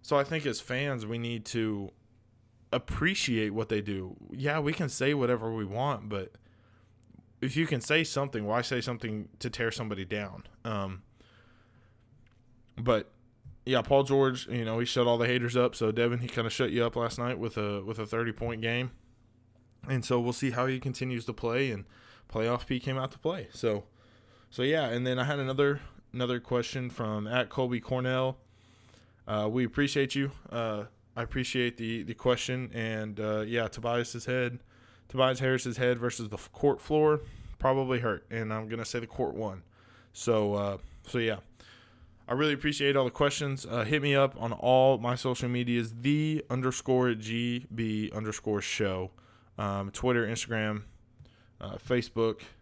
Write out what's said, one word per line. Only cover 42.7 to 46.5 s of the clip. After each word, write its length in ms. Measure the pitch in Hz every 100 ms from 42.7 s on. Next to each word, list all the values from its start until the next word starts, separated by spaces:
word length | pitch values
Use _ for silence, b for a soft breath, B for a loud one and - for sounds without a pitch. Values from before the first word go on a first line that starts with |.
| 143 143 139
all 80 |
the 80 | 127
questions. 540 | - 143 - 143 135 -
Uh, 180 | 120
hit 180 | 110 147
me 140 | 143 139
up 260 | 135 -
on 120 | 117
all 440 | 113 123 131 131 127
my 160 | 120 123
social 340 | 135 123 123
medias, 440 | 123 120 120 113 113
the 460 | 131 151 156 156
underscore 640 | -